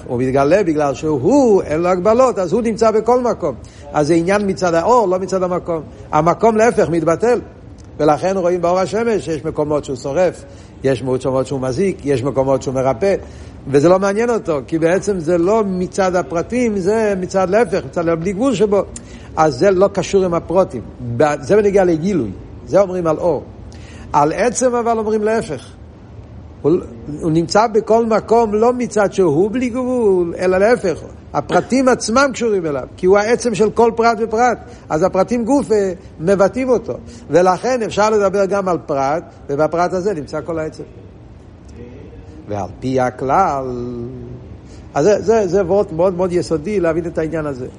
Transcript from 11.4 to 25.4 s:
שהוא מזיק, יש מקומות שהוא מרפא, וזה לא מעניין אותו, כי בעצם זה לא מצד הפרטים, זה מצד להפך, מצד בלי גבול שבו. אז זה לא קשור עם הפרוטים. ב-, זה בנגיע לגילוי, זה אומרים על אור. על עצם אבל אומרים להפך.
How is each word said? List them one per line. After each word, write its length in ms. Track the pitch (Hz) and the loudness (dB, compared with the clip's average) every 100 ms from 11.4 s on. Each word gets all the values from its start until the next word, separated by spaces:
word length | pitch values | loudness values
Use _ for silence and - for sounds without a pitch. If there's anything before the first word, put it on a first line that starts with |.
| 127 | -2
שהוא 140 | 139 | -4
מזיק, 460 | 127 127 196 - 139 | -4 -2 -2 -2 -2
יש 160 | 135 | -2
מקומות 400 | 135 123 135 131 | 0 0 0 0
שהוא 120 | 143 | -2
מרפא, 400 | 131 131 123 196 180 - - - - - | -2 0 0 0 -2 -6 -18 -20 -16 0
וזה 180 | 139 165 | 4 6
לא 100 | 185 | 6
מעניין 320 | 196 202 240 | 4 2 0
אותו, 300 | 220 175 147 113 | 0 -2 -4 -2
כי 120 | 165 | 0
בעצם 420 | 165 185 - 190 | 2 2 0 -2
זה 180 | 156 175 | 0 0
לא 240 | 175 226 202 | 2 2 0
מצד 500 | 180 185 - 185 180 | -2 -4 0 0 0
הפרטים, 600 | - 170 165 240 240 202 | -2 -4 -2 0 0 0
זה 360 | 175 220 214 196 | 0 0 0 -2
מצד 300 | 180 190 185 | -2 0 2
להפך, 340 | 208 240 185 | 2 2 -2
מצד 240 | 131 180 165 | -4 -4 -2
בלי 240 | 165 170 | -2 -2
גבול 220 | 190 269 | -2 0
שבו. 280 | 190 208 196 - - - - - - | 2 2 2 -2 -10 -18 -20 -6 0
אז 220 | 160 127 | 0 2
זה 120 | 202 | 2
לא 180 | 185 196 | 4 2
קשור 320 | 190 - 196 | 0 0 0
עם 100 | 185 | 2
הפרוטים. 480 | 170 170 180 185 117 - - 123 120 | -2 0 0 0 -4 -12 -12 -6 0
ב-, 180 | 151 147 | 0 0
זה 160 | 139 208 | 2 2
בנגיע 280 | 202 196 | 4 4
לגילוי, 460 | 180 160 180 180 104 90 - - - | 2 2 0 -2 -4 -8 -16 -18 0
זה 140 | 170 | 2
אומרים 260 | 196 185 165 | 2 0 -2
על 100 | 156 | 0
אור. 260 | 170 131 - - - - - - - | -2 -2 -6 -16 -18 -18 -18 -18 -2
על 200 | 143 151 | 2 2
עצם 420 | 170 233 - 254 | 2 -2 0 0
אבל 240 | 240 226 226 | 0 0 -2
אומרים 240 | 214 214 | 0 0
להפך. 440 | 208 226 | 0 -2